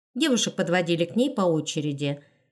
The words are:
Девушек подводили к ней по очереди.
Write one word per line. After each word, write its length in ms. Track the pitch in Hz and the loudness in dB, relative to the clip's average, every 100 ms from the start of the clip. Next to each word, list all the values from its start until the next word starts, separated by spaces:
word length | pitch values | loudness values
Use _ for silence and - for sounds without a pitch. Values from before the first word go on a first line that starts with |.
| _ 247 | _ -2
Девушек 380 | 311 240 - - | 2 2 0 -2
подводили 480 | 170 180 170 165 | 0 0 2 0
к 100 | 170 | 0
ней 160 | 220 277 | 0 0
по 120 | 285 | 2
очереди. 800 | 180 156 151 156 147 139 143 143 - _ _ | 2 2 -2 -4 -4 -2 -4 -4 -10 _ _